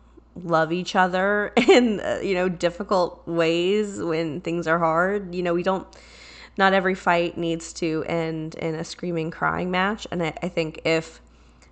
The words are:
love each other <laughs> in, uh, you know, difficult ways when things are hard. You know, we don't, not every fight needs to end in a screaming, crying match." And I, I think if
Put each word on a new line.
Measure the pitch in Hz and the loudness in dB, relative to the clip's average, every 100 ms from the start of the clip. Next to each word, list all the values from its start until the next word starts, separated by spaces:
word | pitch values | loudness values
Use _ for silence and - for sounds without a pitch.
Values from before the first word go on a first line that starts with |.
| - - _ - | -20 -20 _ -12
love | 175 165 160 | 0 2 2
each | 180 175 | -2 0
other | 190 185 185 196 208 208 | 0 2 2 2 0 2
<laughs> | 233 | 2
in, | 233 254 240 196 | 6 6 6 0
uh, | - 107 | -2 -2
you | 196 | -2
know, | 180 185 | 0 0
difficult | 170 170 170 196 190 170 - - | 0 -2 -2 0 0 0 -4 -4
ways | 170 165 170 180 214 202 202 | 0 2 2 2 0 -2 -4
when | 170 160 165 143 | -4 -2 -2 -4
things | 175 170 160 | -4 -4 0
are | 170 | 2
hard. | 165 160 185 208 185 | 2 2 2 0 -4
You | 180 | -4
know, | 175 | 0
we | 170 | 0
don't, | 190 190 - - - - - - - - | 0 -2 -4 -18 -20 -20 -20 -20 -12 2
not | 190 | 4
every | 190 185 | 4 2
fight | 185 185 170 175 - | 0 2 2 2 -2
needs | 165 165 - | -2 -4 -6
to | - 165 160 - | -4 -2 -2 -2
end | 170 160 165 156 - | -2 -2 -4 -8 -6
in | 165 160 | -6 -6
a | |
screaming, | 170 - 180 170 160 | -8 -8 -4 -4 -4
crying | - 160 165 180 | -2 -2 -2 -2
match." | 180 196 220 - | 0 0 -2 -6
And | 180 | -4
I, | 160 - | -4 -4
I | 180 | -4
think | 175 156 - | -4 -4 -4
if | 160 165 160 - - _ - _ - | 0 0 -2 -14 -20 _ -20 _ -20